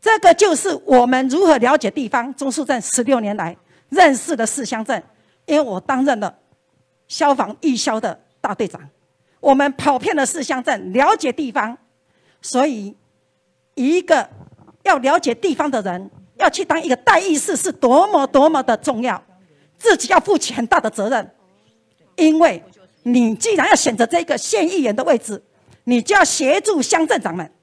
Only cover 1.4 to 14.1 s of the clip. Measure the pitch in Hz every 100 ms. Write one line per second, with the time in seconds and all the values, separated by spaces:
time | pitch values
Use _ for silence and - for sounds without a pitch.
1.4 | 381 285 240 302 - - 240 247 233 269
2.4 | 277 254 269 254 - - 240 262 208 208
3.4 | 170 180 _ _ _ 302 339 262 - 277
4.4 | 220 - 233 226 220 226 - _ _ _
5.4 | - 302 262 185 - 262 277 240 202 _
6.4 | _ _ _ _ _ _ _ - 294 262
7.4 | 190 214 320 240 - 220 214 151 _ _
8.4 | - 196 208 - 139 _ _ _ _ _
9.4 | - 269 285 269 - 262 - 320 269 339
10.4 | 247 262 247 226 185 196 294 427 285 247
11.4 | 277 196 214 247 _ _ _ _ _ _
12.4 | - 247 294 233 202 - _ _ _ _
13.4 | _ _ _ - 254 349 359